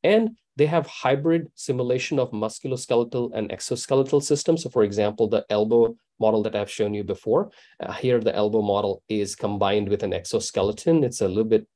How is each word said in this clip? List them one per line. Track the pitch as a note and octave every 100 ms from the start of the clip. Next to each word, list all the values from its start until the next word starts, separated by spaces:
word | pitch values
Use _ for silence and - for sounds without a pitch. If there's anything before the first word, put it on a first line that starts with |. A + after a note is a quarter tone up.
And | F3 A3 A3+ - _ -
they | D3+
have | E3 D#3 -
hybrid | C3 C#3 D#3+ E3 D3 -
simulation | - B2+ B2 B2+ - C#3
of | A#2+
musculoskeletal | A2 A2 - C3 B2 - A#2+ A#2+ B2+ A#2+
and | A2 G#2+
exoskeletal | - - A#2 - C3+ C3+ D3
systems. | C#3+ D3 - E3
So | -
for | -
example, | G#2 G2+ G#2 G#2+ A2
the | A2 -
elbow | G#2 G#2+ A#2 A2+ A#2 _ _
model | G#2+ G#2+
that | G#2+ G#2+
I've | G2+
shown | - G#2
you | G#2
before, | G2 F#2+ - C3 G3+ _ _ _
uh, | -
here | - B2+ A#2+
the | G#2+ -
elbow | G#2 A2
model | G#2 G2+ G2+ F#2+ _
is | G#2+ G2 -
combined | G#2 G2+ G2 G#2 G2
with | G2+
an | G#2
exoskeleton. | F#2+ F2+ A2 - - G2+ G#2+ - E3
It's | B2+ -
a | G2
little | F#2+ A2 A2
bit | -